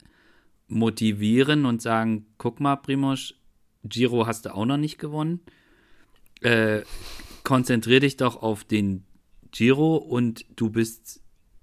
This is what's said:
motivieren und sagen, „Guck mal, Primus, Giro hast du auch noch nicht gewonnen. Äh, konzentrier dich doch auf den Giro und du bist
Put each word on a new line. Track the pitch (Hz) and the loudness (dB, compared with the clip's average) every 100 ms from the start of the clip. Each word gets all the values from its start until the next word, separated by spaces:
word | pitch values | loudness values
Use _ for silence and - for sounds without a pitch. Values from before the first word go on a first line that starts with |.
| _ _ _ _ _ _ _ | _ _ _ _ _ _ _
motivieren | 113 113 110 110 104 104 120 135 151 131 | -2 0 0 -2 0 2 2 2 0 0
und | 117 | -2
sagen, | 117 113 113 107 - _ | -2 -2 -2 -4 -8 _
„Guck | 120 120 | -8 -4
mal, | 143 139 | -2 -2
Primus, | - 139 139 135 - - _ _ _ _ | -2 -2 -2 -4 -8 -18 _ _ _ _
Giro | 107 113 123 120 113 | -12 -2 0 2 -2
hast | 110 - | -4 -8
du | |
auch | 95 113 | -6 -2
noch | 143 | -2
nicht | 151 - | -4 -6
gewonnen. | 151 151 156 170 - _ _ _ _ - _ _ _ - | -10 -6 -4 -6 -10 _ _ _ _ -20 _ _ _ -4
Äh, | 120 113 110 107 - - - - - - | 2 2 2 0 -4 -12 -12 -16 -18 -14
konzentrier | - 131 123 120 110 127 | 0 0 2 0 6 6
dich | 139 - | 6 2
doch | 127 117 | -2 -2
auf | 113 104 | -4 -4
den | - 107 101 92 - - _ - - | -2 0 0 -2 -8 -20 _ -20 -20
Giro | - 117 135 160 160 | 2 4 4 4 2
und | - 123 120 113 - - | 0 -2 -2 -4 -14 -4
du | 113 | -2
bist | 113 110 - - - - _ _ - | 0 -2 -4 -20 -20 -20 _ _ -20